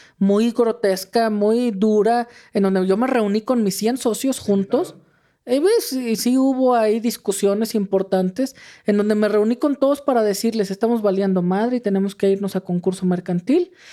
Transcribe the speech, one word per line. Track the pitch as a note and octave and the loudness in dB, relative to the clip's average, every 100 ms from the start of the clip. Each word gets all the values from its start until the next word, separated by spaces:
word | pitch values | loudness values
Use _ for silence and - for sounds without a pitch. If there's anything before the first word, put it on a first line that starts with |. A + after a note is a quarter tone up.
| - _ | -20 _
muy | G3 G3+ A#3 | 0 2 0
grotesca, | A#3 A#3+ A3 G3+ F#3 - A#3 A3+ | 0 0 0 -2 -2 -2 -2 0
muy | G#3 G#3 A#3 B3 | 0 0 0 -2
dura, | F#3+ A3 G#3+ G#3 A#3+ A#3+ - - | 0 2 2 2 0 -2 -12 -8
en | G#3 | -2
donde | G3 F#3+ F#3 | 0 0 0
yo | G3 | 0
me | B3+ | 0
reuní | B3 G#3 G#3+ | 0 0 -2
con | G#3+ B3 | -2 0
mis | G3+ - | 0 -2
cien | A3 C4 | -2 -2
socios | A#3 G#3+ C4+ - | -4 -2 -2 -4
juntos. | - G3 F#3+ B3+ F4+ - _ _ _ _ - | 0 0 0 -2 -2 -10 _ _ _ _ -2
Eh, | C4+ | 0
pues, | F4+ A4+ - | 2 2 0
y | C4 A#3+ A3 | -4 -2 -2
sí | A#3+ C4 | 0 2
hubo | C4+ C4 B3+ | 2 2 2
ahí | A#3+ A3 A3+ | 2 2 0
discusiones | A#3 - - F#3+ G3+ G#3 A3 | -2 -4 -4 -2 0 0 -2
importantes | G#3+ G3 F#3+ F#3+ F#3 F#3 F#3 C4 - - - - | -2 0 -2 0 0 0 -2 -6 -8 -20 -8 -2
en | G#3 | 0
donde | G#3 | 2
me | G#3 G#3+ | 2 2
reuní | G#3 A3 A#3+ | 2 0 0
con | D4 C#4 | 0 2
todos | C#4 C#4+ | 0 0
para | - B3 | 0 0
decirles, | G#3+ G3 A3+ A3 F#3+ | 0 0 -2 -2 -4
"Estamos | F#3+ A3+ A#3 | -2 -2 0
valiendo | G#3 F#3+ G3 F#3 | 0 0 0 0
madre | F3 F#3+ A#3+ B3 | 0 0 0 -2
y | |
tenemos | G#3+ G3 G3 | -2 -2 -2
que | G3 G3 | -2 0
irnos | G3 G3 F#3+ | 0 -2 -6
a | |
concurso | F#3 F3+ F#3 F#3 | -4 -4 -2 -2
mercantil | F#3 F3+ F3+ F3 - E4 F4+ - - | -2 -2 -2 -4 0 0 0 -8 -20